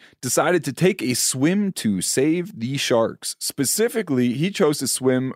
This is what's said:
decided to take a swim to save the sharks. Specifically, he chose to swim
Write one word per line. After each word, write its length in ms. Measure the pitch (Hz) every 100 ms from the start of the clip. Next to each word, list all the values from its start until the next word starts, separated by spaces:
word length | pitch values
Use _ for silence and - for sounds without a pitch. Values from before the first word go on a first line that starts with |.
| - _
decided 440 | 127 170 147 175
to 80 | 143
take 260 | 123 180 208
a 140 | 127
swim 580 | 120 - 131 147 196 202
to 300 | - 110 92
save 580 | - - 147 170 175 -
the 160 | 117 139
sharks. 600 | - 120 113 - - -
Specifically, 960 | - - 131 - 233 233 180 127 123
he 160 | 120 180
chose 260 | - 151 147
to 60 | 127
swim 460 | - 131 127 131